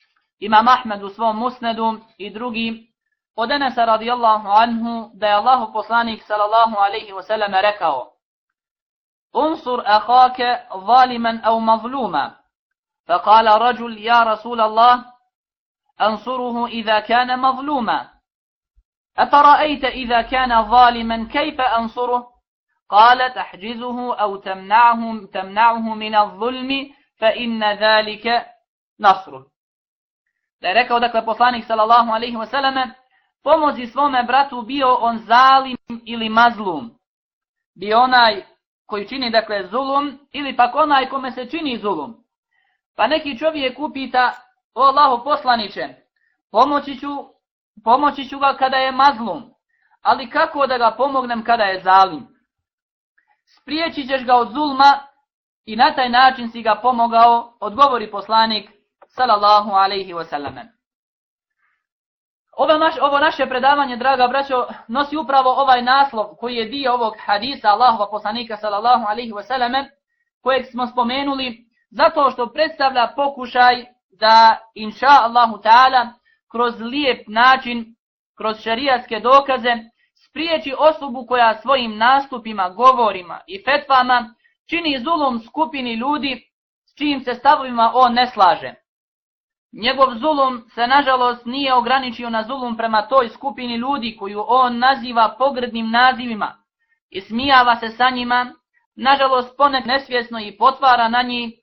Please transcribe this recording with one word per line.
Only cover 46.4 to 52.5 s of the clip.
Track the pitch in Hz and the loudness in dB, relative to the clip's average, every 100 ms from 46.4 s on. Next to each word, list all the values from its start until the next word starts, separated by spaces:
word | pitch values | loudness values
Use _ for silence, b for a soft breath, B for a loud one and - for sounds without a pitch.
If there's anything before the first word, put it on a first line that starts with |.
| _ | _
pomoći | 202 269 285 277 262 | 2 2 0 -6 -10
ću, | 285 220 220 _ _ _ _ _ | -10 -12 -14 _ _ _ _ _
pomoći | - 254 285 277 269 | 0 2 2 -2 -10
ću | 277 | -2
ga | 277 269 | -2 0
kada | 269 262 | 0 0
je | 262 | -2
mazlum, | 254 277 226 226 160 - _ _ _ _ _ | 2 2 2 -6 -8 -12 _ _ _ _ _
ali | - 254 254 | -2 -2 -2
kako | 294 320 302 269 | -2 -2 0 -2
da | 254 | 2
ga | 226 | 0
pomognem | 220 269 269 247 214 | 0 -2 -2 -4 -6
kada | 220 226 | -2 0
je | 202 185 | 0 -2
zalim?" | 175 190 190 151 113 _ _ | 2 4 4 0 -14 _ _